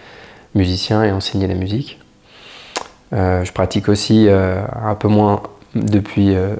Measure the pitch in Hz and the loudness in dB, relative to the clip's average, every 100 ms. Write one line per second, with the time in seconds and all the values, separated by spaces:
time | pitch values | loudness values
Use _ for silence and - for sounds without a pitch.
0 | - - - - - 104 92 90 - 107 | -20 -20 -20 -20 -6 0 0 0 -2 0
1 | 110 98 - 98 95 92 92 107 139 - | 2 0 -4 -2 -2 -2 -4 -4 -6 -12
2 | _ _ _ - - - - - - - | _ _ _ -20 -20 -20 -12 -12 -12 -20
3 | - 104 92 92 90 - 92 104 101 104 | -8 -2 0 0 -2 -2 -2 -2 0 0
4 | - 110 107 98 95 92 101 117 110 104 | 2 4 6 4 2 -2 -6 -6 -6 -2
5 | 104 104 104 101 - - - 113 110 104 | 2 4 4 2 -4 -18 -10 -4 0 0
6 | 101 - 98 95 95 107 | -2 0 2 2 -2 -4